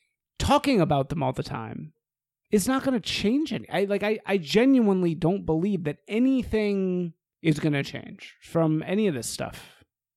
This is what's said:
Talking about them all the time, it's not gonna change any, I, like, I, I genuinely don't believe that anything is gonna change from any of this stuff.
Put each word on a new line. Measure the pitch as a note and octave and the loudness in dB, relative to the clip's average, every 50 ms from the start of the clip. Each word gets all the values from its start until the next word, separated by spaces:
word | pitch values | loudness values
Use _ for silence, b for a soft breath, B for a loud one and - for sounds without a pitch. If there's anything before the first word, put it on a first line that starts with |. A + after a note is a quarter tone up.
| _ _ _ _ _ _ _ | _ _ _ _ _ _ _
Talking | - - - C4+ C#4+ - C#4+ C4 G3+ | -4 2 4 4 4 4 4 4 4
about | D#3+ - D3+ C#3 C3+ | 4 4 2 0 0
them | - D3 E3 C#3 | -2 -2 -2 -2
all | C3 | -2
the | C3 - D3 | -2 -4 -6
time, | - - B2 A2+ A2+ - - D3+ D#3 _ _ _ _ _ _ _ _ _ _ _ _ | -6 -8 -8 -8 -10 -10 -12 -12 -14 _ _ _ _ _ _ _ _ _ _ _ _
it's | - G#3+ F3+ | 0 2 2
not | A#3 C4 C4+ B3+ | 2 0 0 0
gonna | C4+ B3+ E3 | 0 -2 -2
change | - - - - - G3+ A#3+ C#4+ D#4+ - | -2 -4 -4 -2 0 0 2 0 0 -2
any, | A3+ - G#2+ - | -4 -8 -8 -4
I, | - F3 G3 | -2 -2 0
like, | G3 G3+ G3 G3 | 0 0 0 0
I, | G#3+ A3 - - | -2 -2 -2 -2
I | - G3 | -2 -2
genuinely | G3+ D#3 C#3 D#3 G#3 B3 C4+ C4+ B3+ A3+ G3+ G3 F#3 F3+ E3+ D#3+ | -2 -2 -2 0 2 4 6 6 6 6 4 4 4 2 0 0
don't | D3+ E3 D#3+ G3 G3 F3 | 2 0 0 0 0 -2
believe | E3+ D#3+ D#3+ F3 G#3 G3+ E3 F3 | -2 -2 0 0 0 -2 -2 -4
that | - D3 - _ | -6 -8 -8 _
anything | - G#3 A3+ B3+ C4 C4+ B3+ G#3+ - A3+ A3 G#3+ G#3 G3+ G3 F#3+ F#3 F3+ F3+ F3 E3+ - _ _ _ _ _ | -6 -2 0 2 2 2 0 0 -2 -2 -2 0 0 0 0 0 0 0 -2 -2 -4 -8 _ _ _ _ _
is | - E3 D3+ D3 | 0 0 0 2
gonna | - D#3 D3 C#3 C#3 | 0 0 0 0 -2
change | - - - - - - - - - - _ | -4 -8 -12 -14 -14 -18 -18 -20 -20 -20 _
from | - - - F3 E3 D#3+ D#3 D#3 - | -20 -4 0 2 2 4 2 0 0
any | - F#3 G#3 A3 | -2 0 0 0
of | G3 D3 | 0 0
this | A#2+ A#2 | -2 -6
stuff. | - - - B2 - - - - - - _ _ _ _ _ _ _ _ | -8 -6 -6 -8 -8 -10 -14 -20 -20 -20 _ _ _ _ _ _ _ _